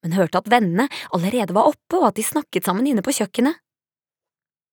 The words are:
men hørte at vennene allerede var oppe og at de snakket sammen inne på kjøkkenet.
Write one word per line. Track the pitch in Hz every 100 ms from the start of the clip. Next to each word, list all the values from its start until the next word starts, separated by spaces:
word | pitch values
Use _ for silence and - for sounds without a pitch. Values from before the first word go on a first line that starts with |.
men | 170 175
hørte | 170 180
at | -
vennene | 240 202 170 269 - -
allerede | 175 175 247 196
var | 185 269
oppe | 294 _ 370
og | 175
at | -
de |
snakket | 220 302 - - -
sammen | 185 269
inne | 240
på | 185
kjøkkenet. | 277 208 - 254 330 _ _ _ _ _ _ _ _ _ _ _